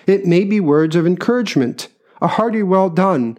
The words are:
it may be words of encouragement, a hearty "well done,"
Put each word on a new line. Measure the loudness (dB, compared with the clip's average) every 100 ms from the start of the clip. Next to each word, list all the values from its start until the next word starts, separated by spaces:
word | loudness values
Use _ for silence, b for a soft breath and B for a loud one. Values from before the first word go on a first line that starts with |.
| B
it | 0 2
may | 2 2
be | 0
words | 2 2 2 0
of | 0
encouragement, | 0 -2 -2 -2 -2 -2 -4 -14 b b b
a | -2
hearty | 0 -2 -2
"well | 0 2 0
done," | 0 0 0 -2